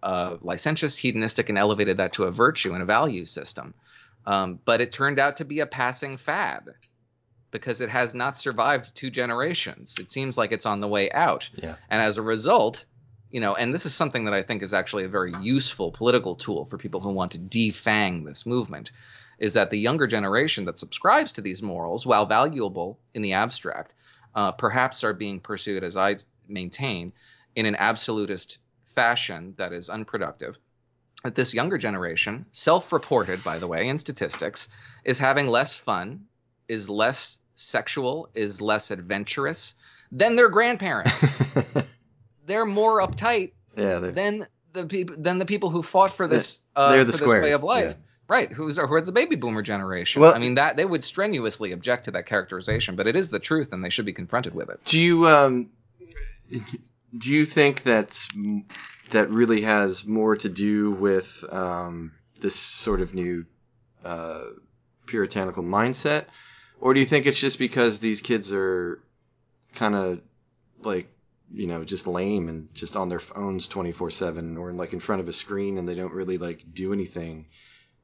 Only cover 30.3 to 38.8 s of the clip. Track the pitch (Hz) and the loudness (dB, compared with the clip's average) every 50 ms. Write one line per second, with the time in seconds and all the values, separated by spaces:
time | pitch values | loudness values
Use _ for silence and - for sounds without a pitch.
30.3 | - - 76 60 - - _ _ _ _ _ _ _ _ _ _ _ - - 127 | -8 -10 -12 -14 -14 -16 _ _ _ _ _ _ _ _ _ _ _ -12 -10 -4
31.3 | 107 - 127 123 - 113 127 175 196 165 - 113 101 92 90 85 80 80 - 104 | -2 -2 -2 0 0 0 0 0 -2 -2 -2 -4 -4 -4 -4 -4 -4 -4 -4 -4
32.3 | 104 123 - - - - - - 165 185 - - - 151 - - 143 120 98 87 | -6 -8 -12 -14 -12 -2 2 4 4 4 4 0 -2 -2 0 2 2 2 2 0
33.3 | 92 95 95 90 82 82 87 87 85 82 101 127 135 151 - - 139 - - 85 | -2 -4 -4 -6 -6 -6 -6 -4 -2 -2 0 0 -2 -4 -6 -8 -6 -6 -6 -6
34.3 | - - 80 87 - - - - - - - - - - - - 123 127 139 131 | -4 -6 -6 -6 -6 -6 -8 -10 -12 -18 -20 -20 -20 -6 -2 -2 0 2 2 2
35.3 | 135 143 143 131 117 120 139 - - - - - 107 90 87 104 135 196 - _ | 2 2 2 2 2 2 2 0 -4 -6 -4 -4 -2 -2 -4 -6 -10 -14 -18 _
36.3 | _ _ _ _ _ _ _ - 113 110 101 98 101 104 110 120 143 - - - | _ _ _ _ _ _ _ -8 -6 -6 -6 -4 0 2 2 2 2 -2 -6 -10
37.3 | - - _ _ _ - - - - 117 - - - 143 131 123 135 160 165 - | -12 -16 _ _ _ -16 -8 -4 -4 -4 -4 -4 -4 -4 -2 -2 -4 -4 -8 -8
38.3 | - 113 107 104 98 95 104 107 107 107 | -6 -4 -4 -4 -4 -4 0 0 0 0